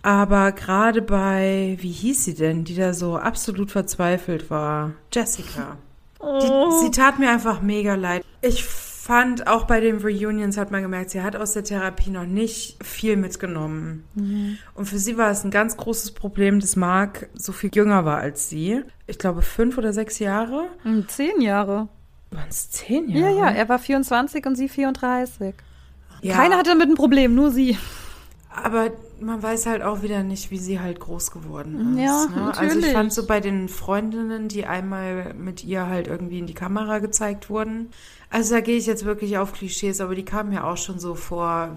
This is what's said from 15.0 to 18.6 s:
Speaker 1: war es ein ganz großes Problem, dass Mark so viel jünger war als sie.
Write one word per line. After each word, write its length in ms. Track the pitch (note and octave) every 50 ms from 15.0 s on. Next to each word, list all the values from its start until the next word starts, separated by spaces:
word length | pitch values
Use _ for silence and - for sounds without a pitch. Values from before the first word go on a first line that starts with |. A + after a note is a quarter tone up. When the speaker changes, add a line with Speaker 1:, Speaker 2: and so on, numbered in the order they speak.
| G3+ A#3 A#3
Speaker 1:
war 140 | A3+ A3+ G#3
es 120 | G3+ G3+ -
ein 80 | G3
ganz 240 | G3 G3+ A3 A3+ A3
großes 360 | - - A3 A3+ - - G#3
Problem, 480 | G3+ - - G3 G3+ G3 G3+ G3 G3+ G3+
dass 140 | G3 F#3 -
Mark 500 | F#3 F3+ F3 F3+ F#3+ G3+ G3+ - - - - -
so 180 | - - -
viel 200 | F#3+ - - G3 -
jünger 320 | G#3 G#3 G#3 G3+ F#3+ E3+
war 140 | D#3 D3 D3+
als 300 | - D3 C#3+ - - -
sie. 340 | D3+ D#3